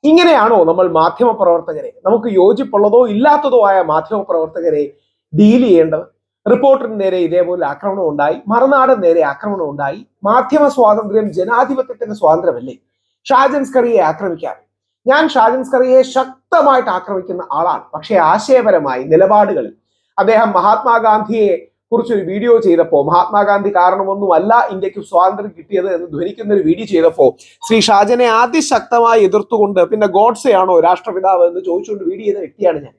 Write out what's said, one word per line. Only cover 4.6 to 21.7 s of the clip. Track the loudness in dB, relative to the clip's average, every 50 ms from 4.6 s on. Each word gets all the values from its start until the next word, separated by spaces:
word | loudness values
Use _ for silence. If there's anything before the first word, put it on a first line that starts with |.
| -4 -2 -2 -2 -4 -6 -8 _ _ _ _ _ _ _ 0 2
ഡീൽ | 4 4 4 4
ചെയ്യേണ്ടത്? | 4 4 4 4 4 2 0 -6 -6 -10 _ _ _ _ _ _ _ 0
റിപ്പോർട്ടറിന് | 0 2 4 2 2 2 0 -8 -6 -4
നേരെ | -4 -2 -2 -2
ഇതേപോലെ | -2 -2 0 -2 -2 -2 -2 -6 -6
ആക്രമണം | -6 -8 -8 -8 -8 -6 -4 -4 -4
ഉണ്ടായി, | -2 -2 -2 -2 -2 -4 -4 -2
മറുനാടൻ | 0 0 2 2 2 2 2 2 0 2
നേരെ | 2 0 2 2
ആക്രമണം | 0 -2 -4 -6 -8 -8 -6 -6 -6 -8
ഉണ്ടായി. | -6 -6 -6 -6 -6 -8 -14 _ _ _ -2
മാധ്യമ | 0 0 0 0 0 0 0 0 0
സ്വാതന്ത്ര്യം | 2 2 2 2 2 0 -2 -2 -2 -2 -2 -2 -4
ജനാധിപത്യത്തിന്റെ | -4 -4 -2 0 0 0 0 -2 -6 -6 -8 -8 _ -10 -12 -8
സ്വാതന്ത്ര്യമല്ലേ | -2 0 2 2 2 0 -4 -4 -4 -10 -14 -16 _ _ _ _ _ _ _ _ _ _
ഷാജൻ | 0 0 2 2 2 0 -2 -6
സ്കറിയയെ | -2 -2 -2 0 2 0 0
ആക്രമിക്കാൻ? | 0 0 -2 -4 -6 -8 -8 -8 -10 -12 -12 -14 _ _ _ _ _ _ _ _ _ 0
ഞാൻ | 2 2 2 0
ഷാജൻ | 2 2 2 2 2 -2 -4
സ്കറിയയെ | -2 0 0 2 4 4 4
ശക്തമായിട്ട് | 2 2 -2 -4 -4 -4 -8 _ _ _ 0 2 4 4 2 2 0 -2
ആക്രമിക്കുന്ന | -6 -6 -6 -8 -8 -8 -8 -8 -10 -10 -8 -6
ആളാണ്. | -4 -4 -2 -2 -4 -4 -8 _ -16
പക്ഷേ | -16 -8 -2 0
ആശയപരമായി | 2 2 2 2 0 2 2 2 2 4 4 2 2 0 -2 -6 -6 -2
നിലപാടുകളിൽ | 0 2 2 4 4 4 2 2 0 -2 -6 -6 -8 -12 _ _ _ _ _ _ _ _ -2
അദ്ദേഹം | 0 2 2 2 2 0
മഹാത്മാഗാന്ധിയെ | 0 0 2 2 0 0 0 0 0 2 2 2 0 0 -2 -4 -2 -2 0 0 -2 -4 -6 _